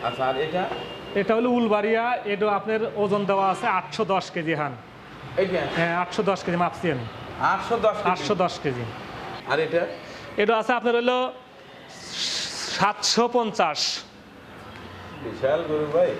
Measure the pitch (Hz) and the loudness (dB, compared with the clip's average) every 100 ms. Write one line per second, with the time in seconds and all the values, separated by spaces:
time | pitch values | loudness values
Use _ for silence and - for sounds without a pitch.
0 | 120 127 131 135 151 170 190 - - - | -4 0 0 0 0 0 -2 -4 -8 -12
1 | - 202 196 220 247 240 233 208 208 226 | -4 -2 2 2 4 4 4 4 4 2
2 | 233 247 208 202 214 202 196 220 220 220 | 2 -2 -2 0 2 2 0 0 0 0
3 | 202 202 196 196 196 185 233 185 175 - | 2 2 2 4 4 2 2 0 -2 -4
4 | 208 190 - 180 160 156 147 123 - - | 2 2 0 -4 -2 0 -2 -6 -14 -18
5 | - - - - 190 175 139 - 170 170 | -18 -14 -8 0 2 2 -2 0 2 2
6 | 175 - 196 190 - 170 175 - 180 135 | -2 0 0 0 0 0 0 0 -2 -2
7 | 117 - - - 147 185 - 233 214 196 | -4 -10 -12 -2 0 0 0 2 2 2
8 | 175 180 - 202 175 - 151 123 117 110 | 0 0 0 2 2 0 -4 -2 -6 -8
9 | - - - - - 139 160 170 185 - | -12 -12 -12 -12 -2 0 2 2 0 -6
10 | - - - - 208 226 214 247 233 233 | -12 -14 -12 0 4 4 4 2 4 4
11 | 240 247 254 - - - - - - - | 4 2 0 -4 -18 -20 -20 -20 -18 -16
12 | - - - - - - - - 196 214 | -12 -6 -4 -4 -6 -6 -6 2 2 2
13 | - - 233 240 226 - 175 147 - - | 2 4 4 4 0 2 2 2 -2 -2
14 | - - - - - - - - - - | -8 -18 -20 -20 -18 -18 -16 -16 -16 -16
15 | - - 120 104 131 156 160 151 151 156 | -16 -12 -12 -2 0 2 0 -2 2 4
16 | 180 - | 4 2